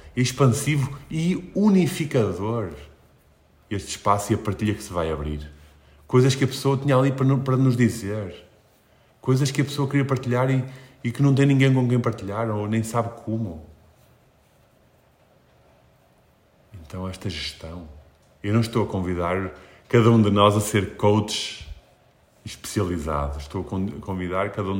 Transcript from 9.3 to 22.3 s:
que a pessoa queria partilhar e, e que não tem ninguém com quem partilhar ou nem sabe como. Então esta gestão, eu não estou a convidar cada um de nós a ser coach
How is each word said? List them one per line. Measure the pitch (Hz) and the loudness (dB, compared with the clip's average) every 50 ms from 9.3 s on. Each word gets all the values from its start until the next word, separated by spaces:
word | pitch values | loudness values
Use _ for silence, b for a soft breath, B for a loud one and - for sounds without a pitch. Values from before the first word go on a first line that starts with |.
| 131 131 147 135 | 2 2 2 0
que | - 147 | 0 -2
a | 135 | -2
pessoa | - - 143 139 131 | -2 -2 -4 -2 0
queria | 139 139 127 | 0 0 0
partilhar | - 135 120 - 120 123 123 131 131 | 0 -2 -2 -2 -2 0 0 2 2
e, | 135 131 120 B B B B B B B | 0 0 -2 B B B B B B B
e | B 120 | B -6
que | - - | 0 2
não | 139 143 139 | 4 4 6
tem | 135 139 | 6 6
ninguém | 143 135 131 135 135 131 | 6 6 6 6 4 4
com | 131 123 120 | 4 2 2
quem | 123 120 | 2 2
partilhar | 117 120 110 - 101 98 101 110 117 113 | 0 0 -4 -4 -8 -6 -4 -4 -4 -2
ou | 107 104 104 104 | -2 -4 -2 -2
nem | 110 113 | -2 -2
sabe | 110 - - 117 107 104 - - | -2 -2 -2 -2 -2 -4 -6 -10
como. | - 110 113 113 110 92 80 80 80 - - _ _ _ _ _ _ _ _ _ _ _ _ _ _ _ _ _ _ _ _ _ _ _ _ _ _ _ _ _ _ _ _ _ _ _ _ _ _ _ _ _ _ _ _ _ _ _ _ _ _ _ _ _ _ _ _ _ _ _ - 87 78 | -6 -6 -4 -4 -4 -6 -8 -12 -16 -20 -20 _ _ _ _ _ _ _ _ _ _ _ _ _ _ _ _ _ _ _ _ _ _ _ _ _ _ _ _ _ _ _ _ _ _ _ _ _ _ _ _ _ _ _ _ _ _ _ _ _ _ _ _ _ _ _ _ _ _ _ -20 -20 -18
Então | - 98 92 92 92 | -14 -10 -10 -8 -8
esta | 90 - - 98 | -10 -8 -10 -8
gestão, | 82 80 - - - - - 80 85 87 80 76 - - - _ _ _ _ _ _ _ | -8 -8 -10 -12 -12 -14 -16 -14 -14 -14 -16 -18 -20 -20 -20 _ _ _ _ _ _ _
eu | - 101 107 | -4 0 0
não | 117 | 0
estou | 110 - - 113 98 | 0 0 0 -2 -2
a | |
convidar | - - 95 90 92 90 85 85 87 92 95 95 90 - B B B B B B - | -2 -2 -4 -2 -2 -2 -2 -2 -2 -2 -2 -4 -6 -10 B B B B B B 2
cada | - 120 110 117 | 4 6 6 6
um | 117 113 | 6 6
de | 107 104 | 6 4
nós | 101 104 101 104 104 | 6 6 6 6 6
a | 110 | 4
ser | 104 - - 101 95 - - | 0 0 0 0 0 -2 -4
coach | - 104 104 107 110 107 - - - - - - - - - - - _ _ _ _ _ _ _ _ _ _ | 0 2 4 4 4 2 -2 -4 -6 -8 -8 -12 -14 -16 -16 -18 -18 _ _ _ _ _ _ _ _ _ _